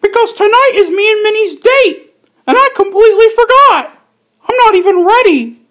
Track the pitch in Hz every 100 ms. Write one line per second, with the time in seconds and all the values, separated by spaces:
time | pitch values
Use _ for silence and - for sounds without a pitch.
0 | 403 427 466 - 403 466 539 440 370 359
1 | 415 427 427 427 427 294 - 523 480 -
2 | _ _ _ _ - 359 539 523 392 392
3 | 440 403 453 453 466 508 554 349 240 _
4 | _ _ _ _ _ 508 480 392 359 370
5 | 349 453 480 302 233 - _